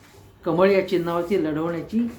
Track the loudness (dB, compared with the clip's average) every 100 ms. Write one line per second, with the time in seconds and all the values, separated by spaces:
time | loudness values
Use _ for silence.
0 | -20 -20 -20 _ -2 4 4 4 2 -2
1 | 0 -4 0 0 0 -2 -4 -4 -4 -2
2 | -2